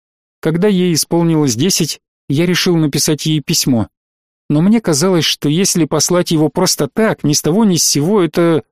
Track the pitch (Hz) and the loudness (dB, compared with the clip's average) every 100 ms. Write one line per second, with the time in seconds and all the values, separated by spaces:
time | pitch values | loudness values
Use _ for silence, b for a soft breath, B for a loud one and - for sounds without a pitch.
0 | _ _ _ _ 160 170 208 185 180 156 | _ _ _ _ -4 0 0 2 0 0
1 | - 170 170 156 143 113 185 - 151 - | -2 0 2 2 0 0 -2 -2 -4 -8
2 | _ _ - 139 175 170 185 170 151 147 | _ _ -6 -2 0 0 0 0 0 -2
3 | - 147 160 156 - 165 156 117 92 _ | -2 -2 -2 -2 -2 -2 0 -2 -2 _
4 | _ _ _ _ - 147 185 226 208 139 | _ _ _ _ -4 0 2 2 0 0
5 | 190 175 143 - 143 160 196 180 151 156 | 0 0 0 -2 -2 0 0 0 0 0
6 | - 180 170 160 151 - 180 - 147 - | 0 0 0 0 0 0 -2 -2 -4 0
7 | 220 151 147 151 151 196 220 165 - 143 | -2 0 -2 0 0 2 2 2 0 0
8 | 156 214 165 - 170 156 - | 0 0 0 0 2 0 -4